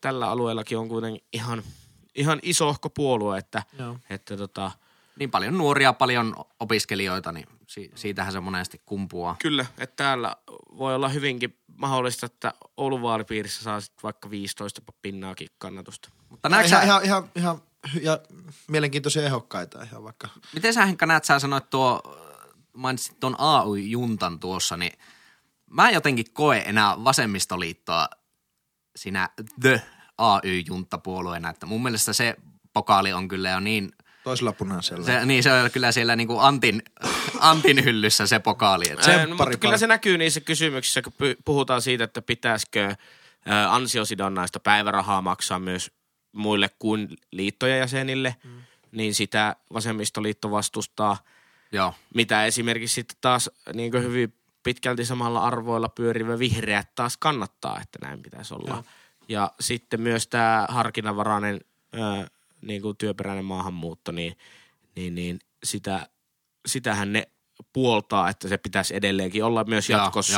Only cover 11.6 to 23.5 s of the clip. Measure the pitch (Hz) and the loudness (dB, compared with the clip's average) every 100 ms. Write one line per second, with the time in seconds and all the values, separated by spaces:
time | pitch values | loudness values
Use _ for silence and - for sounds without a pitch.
11.6 | _ - 139 131 123 120 120 - 113 - | _ -8 -2 -2 -2 -4 -10 -6 -8 -8
12.6 | - - 139 131 120 110 104 107 101 - | -16 -6 -4 -2 -2 -2 -2 -6 -6 -8
13.6 | 113 104 98 - 107 - 101 104 98 - | -6 -8 -10 -12 -12 -12 -12 -10 -8 -8
14.6 | 101 - - _ 101 98 95 92 78 - | -10 -12 -20 _ -12 -10 -12 -12 -16 -14
15.6 | 95 95 92 - - _ _ - 151 202 | -14 -14 -16 -20 -20 _ _ -6 2 6
16.6 | 180 180 202 196 196 196 190 175 175 165 | 8 8 8 6 4 0 -2 -2 -2 -2
17.6 | _ _ 240 156 160 156 - - 160 - | _ _ -6 -4 0 -2 -4 -20 -20 -18
18.6 | - 151 147 143 143 156 143 123 - 95 | -2 0 0 0 0 0 0 -2 -4 -10
19.6 | 87 - 113 110 110 - - - - 156 | -10 -14 -16 -16 -18 -16 -18 -18 -12 -2
20.6 | 226 233 196 165 165 156 - 139 139 139 | 2 4 2 2 4 4 4 2 2 -2
21.6 | - 135 131 110 - 73 78 71 - _ | 0 2 2 2 -4 -18 -20 -20 -20 _
22.6 | _ 120 127 127 - - 131 120 151 | _ -8 -6 -6 -8 -4 -4 2 4